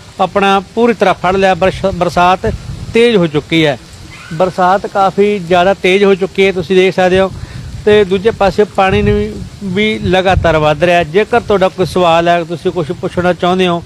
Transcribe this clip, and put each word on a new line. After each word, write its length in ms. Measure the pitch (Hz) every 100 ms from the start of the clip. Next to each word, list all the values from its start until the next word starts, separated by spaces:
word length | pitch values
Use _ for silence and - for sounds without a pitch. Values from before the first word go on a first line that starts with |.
| - -
ਆਪਣਾ 420 | 185 196 196 196 185
ਪੂਰੀ 180 | 226 240
ਤਰ੍ਹਾਂ 220 | 196 196
ਫੜ 220 | - 180 190
ਲਿਆ। 180 | 190
ਬਰਸ਼-, 380 | 170 185 - 190
ਬਰਸਾਤ 580 | 175 170 180 180 185 220 - - - -
ਤੇਜ਼ 220 | 226 240 208
ਹੋ 100 | 170
ਚੁੱਕੀ 400 | 147 - 165 151
ਹੈ, 120 | 120 - - - - -
ਬਰਸਾਤ 540 | 160 185 190 180 196 202
ਕਾਫੀ 520 | 202 190 196 208 208
ਜ਼ਿਆਦਾ 360 | 165 180 185
ਤੇਜ਼ 300 | 190 185 196
ਹੋ 100 | 196
ਚੁੱਕੀ 320 | 185 190 - 190
ਹੈ, 60 |
ਤੁਸੀਂ 240 | 185 165 185
ਦੇਖ 180 | 185
ਸਕਦੇ 260 | 190 185 185
ਹੋ। 120 | 190 - - - - -
ਤੇ 200 | 214 208
ਦੂਜੇ 260 | 185 190 220
ਪਾਸੇ 340 | - 196 208
ਪਾਣੀ 380 | 208 208 190 208
ਨੂੰ 280 | 208 208 214 208 - -
ਵੀ 340 | 196 185 214 214
ਲਗਾਤਾਰ 600 | 185 185 190 170 165 156
ਵੱਧ 260 | 151 151
ਰਿਹਾ। 180 | 175 175
ਜੇਕਰ 380 | 151 185 214 240
ਤੁਹਾਡਾ 280 | - 202 185
ਕੋਈ 180 | 160 165
ਸਵਾਲ 420 | 185 175 165 170
ਹੈ, 160 | 175
ਤੁਸੀਂ 260 | 165 170 185
ਕੁਛ 220 | 175 156
ਪੁੱਛਣਾ 400 | 175 180 180 180
ਚਾਹੁੰਦੇ 360 | 170 180 185 180
ਹੋ, 140 | 170